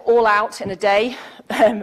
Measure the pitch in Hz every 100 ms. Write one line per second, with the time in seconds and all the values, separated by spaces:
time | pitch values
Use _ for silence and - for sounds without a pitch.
0 | - 233 220 208 220 - 202 190 202 202
1 | 240 254 - - - 247 233 214